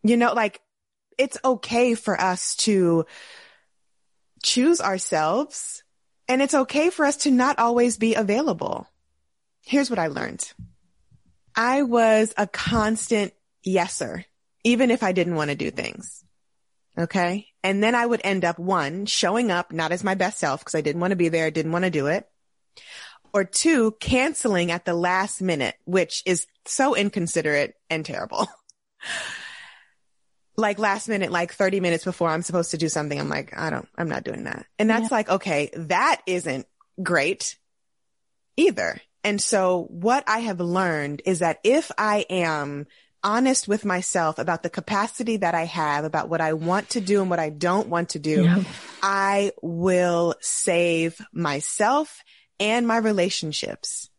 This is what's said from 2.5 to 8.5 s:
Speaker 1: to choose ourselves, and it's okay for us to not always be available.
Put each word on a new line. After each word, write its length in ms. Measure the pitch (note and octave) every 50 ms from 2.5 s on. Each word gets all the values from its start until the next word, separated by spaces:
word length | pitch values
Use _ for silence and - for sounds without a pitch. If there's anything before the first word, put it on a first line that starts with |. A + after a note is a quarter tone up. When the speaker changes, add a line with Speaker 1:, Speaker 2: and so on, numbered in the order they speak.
| - - -
Speaker 1:
to 380 | A3 G#3 F#3+ F3+ E3+ E3 E3 D#3+ - - - - - - - - - _ _ _ _ _ _ _ _ _ _ _ _ _ _ _ _ _ _ -
choose 380 | - - B3 B3 D#4+ E4+ -
ourselves, 1000 | - G3 F#3+ F#3 - - F3 D#3 D#3 D#3+ F#3 B3 D4 D4 - - - - - - _ _ _ _ _ _ _ _ _ -
and 120 | B3+ C4
it's 120 | C#4 C#4 D#4+
okay 360 | C#4 C4 - - D4 D#4 F4+
for 160 | - - D4+
us 120 | C#4 C#4+
to 140 | - - D4+
not 260 | C4 B3 B3 C#4 C#4+ -
always 380 | A#3 A#3 A#3+ A#3+ A#3+ B3 A3
be 180 | - A3 A3+ A3+
available. 720 | G#3+ A3 G3 G#3 B3 D4+ D4